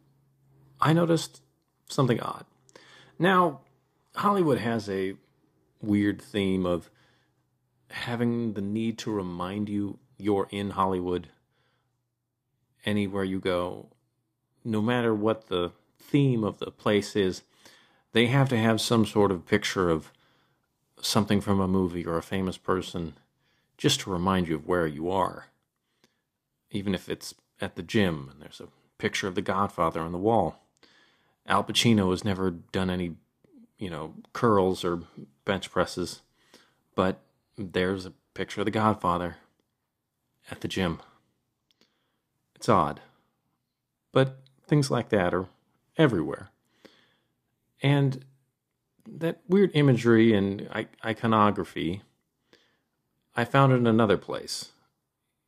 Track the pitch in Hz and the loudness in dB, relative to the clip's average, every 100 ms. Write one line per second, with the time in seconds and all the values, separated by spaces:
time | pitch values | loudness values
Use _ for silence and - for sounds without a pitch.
0 | _ _ _ _ _ _ _ _ 139 160 | _ _ _ _ _ _ _ _ 2 2
1 | 170 165 - - _ _ _ _ _ - | 2 0 -2 -14 _ _ _ _ _ -2
2 | 127 113 - - - _ _ - - - | 0 0 -2 -10 -14 _ _ -20 -20 -20
3 | - _ 170 185 175 139 _ _ _ _ | -20 _ 2 4 2 -2 _ _ _ _
4 | _ - 202 202 165 117 113 117 101 98 | _ -4 0 2 2 2 0 -4 -4 -4
5 | 95 98 _ _ _ _ _ _ 107 104 | -4 -8 _ _ _ _ _ _ 0 2
6 | 101 101 - 107 98 95 90 87 - _ | 2 -2 -6 -2 0 0 0 -2 -4 _
7 | _ _ _ _ _ _ _ _ _ - | _ _ _ _ _ _ _ _ _ -12
8 | - 117 120 120 117 104 101 110 110 113 | -6 -2 0 0 -4 -4 -4 -4 -4 -4
9 | - 107 90 87 90 101 104 101 101 - | -6 -6 -6 -6 -6 -6 -4 -4 -4 -8
10 | _ _ 98 98 95 101 101 95 95 95 | _ _ -2 0 -2 -6 -6 -2 0 0
11 | 90 87 85 _ _ _ _ _ _ _ | -2 -4 -6 _ _ _ _ _ _ _
12 | _ _ _ _ _ _ _ _ - 104 | _ _ _ _ _ _ _ _ -4 -2
13 | 98 98 95 95 95 90 90 52 - _ | -2 -4 -4 -4 -2 -2 -2 -8 -16 _
14 | _ _ _ _ _ _ 123 107 107 123 | _ _ _ _ _ _ -4 -2 0 0
15 | 117 110 107 110 - 90 87 - _ _ | 0 0 0 -2 -2 -4 -2 -6 _ _
16 | - 147 139 120 104 - - - 120 104 | -2 2 2 2 -2 -4 -10 -6 0 0
17 | 101 107 95 87 - _ - _ _ _ | 0 0 0 -2 -10 _ -20 _ _ _
18 | _ 113 117 139 135 120 113 110 - 117 | _ 0 2 4 2 2 2 2 2 2
19 | 104 110 101 90 - 104 - 101 87 80 | 2 2 2 0 0 0 0 0 0 0
20 | - _ _ _ _ _ _ _ _ _ | -4 _ _ _ _ _ _ _ _ _
21 | - 117 101 101 101 98 95 95 92 87 | -2 0 2 0 0 0 2 0 0 -2
22 | 85 82 - 98 92 85 - 92 85 92 | -6 -6 -4 -4 -4 -6 -4 -4 -4 -8
23 | 82 69 _ _ _ _ _ _ 143 - | -10 -12 _ _ _ _ _ _ -2 -2
24 | - 90 90 95 85 78 76 90 80 73 | -2 -2 0 0 0 -4 -2 0 0 -2
25 | 82 95 90 - - _ _ _ _ _ | -2 0 0 -4 -16 _ _ _ _ _
26 | _ _ _ _ _ _ _ 104 98 95 | _ _ _ _ _ _ _ -6 -4 -4
27 | - - - - _ _ 98 - 82 117 | -6 -10 -12 -18 _ _ -10 -10 -4 0
28 | 95 78 67 67 76 - - _ _ _ | 2 0 -8 -18 -20 -20 -20 _ _ _
29 | 107 - 101 92 92 95 98 - 82 82 | -6 -4 -4 -4 -4 -2 -2 -2 -2 -2
30 | 82 87 101 113 82 - _ _ _ _ | -6 -2 2 2 0 -4 _ _ _ _
31 | _ _ _ _ - 98 104 107 120 110 | _ _ _ _ -2 0 0 2 4 4
32 | 92 92 107 95 92 85 - 98 92 90 | 4 0 -2 -2 -2 -4 -8 -4 -2 -2
33 | 87 80 _ _ _ 285 226 _ 95 165 | -6 -8 _ _ _ -20 -20 _ -12 -10
34 | 78 - - - 120 101 92 90 90 85 | -12 -14 -16 -2 4 4 4 0 -2 -4
35 | 82 - - _ - 95 - - 87 - | -8 -18 -20 _ -4 -4 -4 -2 -2 -4
36 | 85 - _ _ _ - _ _ _ - | -8 -10 _ _ _ -20 _ _ _ -2
37 | 92 95 _ _ _ - 95 95 90 95 | 0 -2 _ _ _ -14 -8 -4 -2 -4
38 | 92 - _ - 95 - 104 110 110 107 | -8 -18 _ -12 -10 -4 -4 0 0 2
39 | 92 87 87 85 _ _ _ _ _ _ | -2 -2 -4 -10 _ _ _ _ _ _
40 | _ _ _ _ - - - 98 90 76 | _ _ _ _ -18 -12 -8 -2 -2 -4
41 | - _ _ _ _ _ _ _ _ _ | -10 _ _ _ _ _ _ _ _ _
42 | _ _ _ _ _ _ - 101 73 73 | _ _ _ _ _ _ 2 4 4 -2
43 | - _ _ _ _ _ _ _ _ _ | -14 _ _ _ _ _ _ _ _ _
44 | _ 131 135 - _ _ - 151 135 123 | _ 0 0 -2 _ _ 0 2 2 -2
45 | - 104 90 87 92 _ _ _ _ - | 0 0 2 0 -4 _ _ _ _ 2
46 | 151 101 73 - 104 _ _ _ - _ | 2 4 -2 -6 -12 _ _ _ -20 _
47 | _ _ _ _ _ _ _ _ 139 143 | _ _ _ _ _ _ _ _ 2 2
48 | 139 131 - _ _ _ _ _ _ _ | 2 -2 -12 _ _ _ _ _ _ _
49 | - 151 165 - - 190 185 151 143 120 | -20 -6 -6 -6 0 4 4 6 4 6
50 | 120 113 113 104 98 101 - 107 - _ | 6 8 8 6 2 -2 -6 -8 -8 _
51 | 113 107 113 110 104 101 85 80 80 95 | -6 -4 0 4 4 2 -4 -6 -6 -6
52 | - _ _ _ _ _ _ _ _ _ | -12 _ _ _ _ _ _ _ _ _
53 | _ _ _ - 117 139 139 127 117 110 | _ _ _ -6 0 4 4 4 4 4
54 | 110 87 - - - - - _ _ _ | 4 2 -2 -12 -10 -12 -14 _ _ _
55 | _ _ _ _ | _ _ _ _